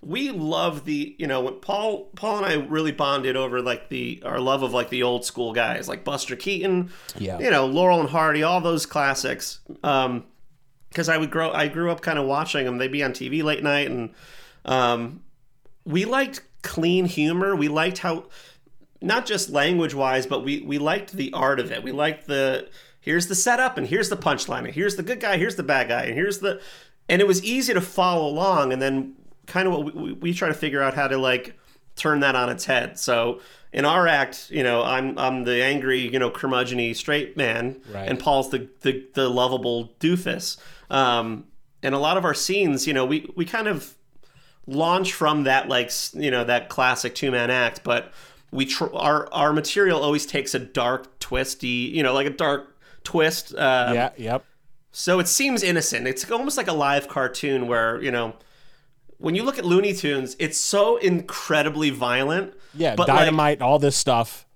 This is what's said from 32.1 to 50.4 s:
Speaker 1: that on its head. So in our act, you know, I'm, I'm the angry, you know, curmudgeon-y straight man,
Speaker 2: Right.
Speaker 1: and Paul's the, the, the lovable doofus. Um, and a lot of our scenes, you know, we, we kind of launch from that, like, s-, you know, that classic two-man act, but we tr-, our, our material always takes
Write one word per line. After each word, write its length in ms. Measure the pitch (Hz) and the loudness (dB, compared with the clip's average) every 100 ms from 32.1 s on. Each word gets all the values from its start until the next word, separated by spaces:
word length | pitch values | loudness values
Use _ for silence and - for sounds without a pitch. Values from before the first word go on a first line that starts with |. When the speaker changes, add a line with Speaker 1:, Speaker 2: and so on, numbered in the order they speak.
| 147 | 4
Speaker 1:
that 140 | 143 | 4
on 140 | 127 123 | 4 0
its 140 | 120 | -2
head. 340 | - 131 120 - | 0 0 0 -6
So 420 | - 120 120 120 - - - | 0 2 2 -2 -10 -20 -8
in 120 | - | 0
our 220 | 143 170 170 | 2 4 4
act, 420 | 147 135 - - | 4 0 -4 -8
you 120 | 156 | -2
know, 200 | 127 120 | 2 2
I'm, 340 | 120 131 135 135 | 2 0 -2 -2
I'm 260 | 131 131 | -2 0
the 180 | 120 123 | 0 2
angry, 380 | 131 143 131 127 | 2 0 0 0
you 180 | 127 131 | 0 0
know, 120 | 123 | -2
curmudgeon-y 600 | - 139 127 123 123 117 | -2 -2 0 0 -2 -2
straight 440 | 113 - 147 135 - | -4 -2 -2 -2 -2
man, 440 | 127 113 120 135 - | 0 0 -4 -8 -12
Speaker 2:
Right. 160 | 101 98 | -10 -4
Speaker 1:
and 100 | 135 | -2
Paul's 320 | - 139 131 | 2 2 2
the, 180 | 131 - - | -4 -6 -4
the, 260 | 139 131 - | -2 -2 -4
the 140 | - 131 | 0 0
lovable 680 | 123 127 127 120 120 117 _ | 2 2 2 -2 -4 -6 _
doofus. 560 | 156 180 180 - - - - - - | 0 0 0 -6 -6 -10 -14 -20 -4
Um, 540 | 135 131 120 113 110 - - - _ | 2 4 2 0 -6 -12 -20 -20 _
and 120 | 143 | -4
a 40 | 139 | 0
lot 180 | 151 185 | 2 2
of 80 | |
our 100 | 180 | 0
scenes, 520 | 143 - 196 190 139 151 | -2 -2 0 2 0 0
you 60 | |
know, 100 | 139 127 | 0 0
we, 240 | 151 - - | -2 -4 -6
we 80 | |
kind 240 | 170 233 214 | -4 -2 -2
of 260 | 175 - - _ - - - - _ - | -4 -6 -20 _ -20 -20 -20 -20 _ -8
launch 460 | 139 165 180 185 | 0 2 2 2
from 320 | - 156 151 | 0 2 2
that, 240 | 135 135 - | 4 2 4
like, 180 | 127 120 | 0 0
s-, 280 | - - | -4 -6
you 160 | 156 147 | -4 0
know, 140 | 127 | 0
that 240 | 117 120 117 | 2 0 0
classic 460 | - 127 123 123 | 0 2 2 -2
two-man 360 | - 143 123 120 | -4 -2 0 2
act, 320 | 127 120 - | 2 0 -2
but 280 | - 120 - - - - - | -2 -2 -2 -18 -20 -20 -10
we 160 | 131 135 | -4 -2
tr-, 280 | - 160 | -2 -4
our, 340 | 160 151 151 147 | 0 2 2 0
our 200 | 175 151 | 0 2
material 480 | 151 151 - 196 160 | 2 0 2 4 4
always 240 | 147 147 147 | 2 0 0
takes 280 | 147 | -4